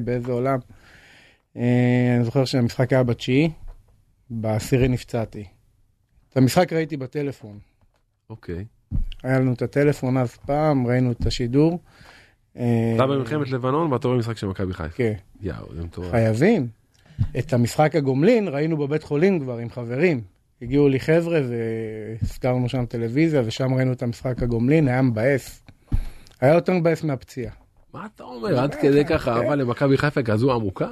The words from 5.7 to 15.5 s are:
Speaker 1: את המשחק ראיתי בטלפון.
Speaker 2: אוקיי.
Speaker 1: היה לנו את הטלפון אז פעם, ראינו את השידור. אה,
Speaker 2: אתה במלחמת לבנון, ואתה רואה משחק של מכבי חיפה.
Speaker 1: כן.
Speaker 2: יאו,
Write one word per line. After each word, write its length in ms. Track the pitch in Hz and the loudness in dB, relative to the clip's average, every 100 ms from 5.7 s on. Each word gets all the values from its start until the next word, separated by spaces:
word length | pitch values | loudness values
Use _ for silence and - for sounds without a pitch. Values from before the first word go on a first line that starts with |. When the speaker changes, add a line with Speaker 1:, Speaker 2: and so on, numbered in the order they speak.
| _ _ _ _ _ _ | _ _ _ _ _ _
Speaker 1:
את 80 | 135 | 2
המשחק 360 | 127 - 180 | 4 4 2
ראיתי 240 | 160 160 151 | 0 -4 -6
בטלפון. 600 | 127 151 143 127 107 104 - _ _ _ _ _ - | -8 -6 -6 -8 -14 -18 -20 _ _ _ _ _ -20
Speaker 2:
אוקיי. 360 | 107 - 87 107 _ _ - - - | -16 -10 -10 -10 _ _ -2 -2 -4
Speaker 1:
היה 160 | 127 131 | -2 0
לנו 140 | 131 | 2
את 80 | 123 | 0
הטלפון 560 | 120 143 147 143 131 131 | -2 0 2 0 0 0
אז 200 | 120 - | -2 -6
פעם, 500 | - 143 156 139 120 | -4 0 2 2 2
ראינו 240 | 127 127 | 2 0
את 140 | 117 - | 0 -2
השידור. 540 | - 120 131 160 175 - - - - - _ _ - | -2 0 2 2 0 -8 -20 -20 -20 -20 _ _ -4
אה, 340 | 120 117 113 113 | 0 2 2 2
Speaker 2:
אתה 100 | 135 | 2
במלחמת 420 | 139 117 151 135 | 0 -2 -4 -4
לבנון, 400 | 127 127 143 170 | -2 -2 0 0
ואתה 140 | 123 123 | 0 0
רואה 120 | 123 | 0
משחק 180 | 113 110 | -2 -4
של 100 | 101 | -6
מכבי 260 | 92 92 | -4 -4
חיפה. 220 | 92 80 - | -4 -6 -2
Speaker 1:
כן. 180 | 117 98 - - | -2 -2 -10 -12
Speaker 2:
יאו, 140 | 92 | -10